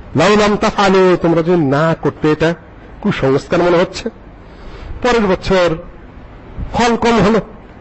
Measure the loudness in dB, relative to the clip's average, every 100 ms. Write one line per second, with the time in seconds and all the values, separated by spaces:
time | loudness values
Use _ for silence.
0 | -6 0 2 4 2 0 -2 0 2 4
1 | 4 2 2 0 2 2 2 0 0 0
2 | -4 -2 -2 0 0 -2 -10 -20 -20 -6
3 | -4 -2 0 0 0 0 2 2 0 -4
4 | -12 -12 -20 -20 -20 -20 -18 -16 -14 -4
5 | 0 2 2 -2 0 2 2 -2 -10 -20
6 | -20 -20 -20 -20 -18 -12 -6 -2 0 2
7 | 0 2 2 0 -2 -16 -20 -20